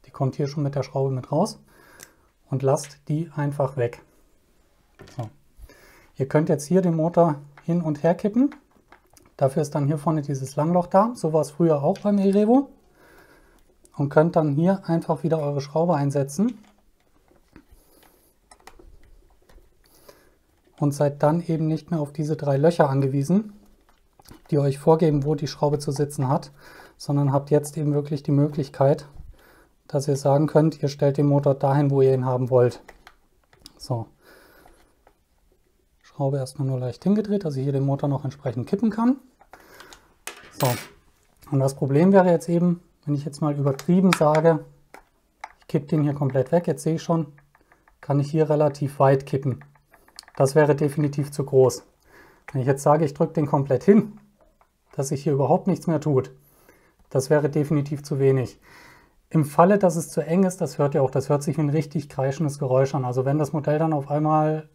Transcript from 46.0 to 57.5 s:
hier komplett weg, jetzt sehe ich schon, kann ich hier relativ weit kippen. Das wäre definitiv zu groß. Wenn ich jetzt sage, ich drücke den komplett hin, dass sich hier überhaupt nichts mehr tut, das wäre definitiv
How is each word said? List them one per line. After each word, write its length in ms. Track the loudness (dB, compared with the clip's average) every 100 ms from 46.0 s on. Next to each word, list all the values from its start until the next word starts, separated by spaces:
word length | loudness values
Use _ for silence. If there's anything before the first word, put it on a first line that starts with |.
hier 120 | 0
komplett 380 | 0 -2 -2 0
weg, 140 | 0 0
jetzt 160 | -4
sehe 140 | -2 -4
ich 60 |
schon, 300 | -2 -2 -2 -12 _ _ _ _ _ _
kann 180 | -4 -2
ich 120 | 0
hier 180 | 0 0
relativ 500 | 2 0 0 -8 2
weit 280 | 4 4 0
kippen. 380 | -4 -4 -6 -10 _ _ _ _ -20 -20 -2
Das 180 | 2
wäre 200 | 4 4
definitiv 580 | 2 0 0 -2 -2 -6
zu 120 | -6
groß. 400 | 0 4 4 2 -14 _ _ -20 -20 _ -10
Wenn 80 | -4
ich 60 | -2
jetzt 160 | 0
sage, 220 | 2 2
ich 100 | 2
drücke 180 | -2 -2
den 140 | 0 0
komplett 380 | 0 0 0
hin, 340 | 4 4 4 -8 _ _ _ _ _ _ _
dass 160 | -8 -6
sich 140 | -4
hier 100 | -2
überhaupt 340 | 0 2 2 2
nichts 200 | -2 0
mehr 140 | -2
tut, 320 | 2 0 0 -10 _ _ _ _ _ _ _
das 200 | -4 2
wäre 180 | 2
definitiv 540 | 2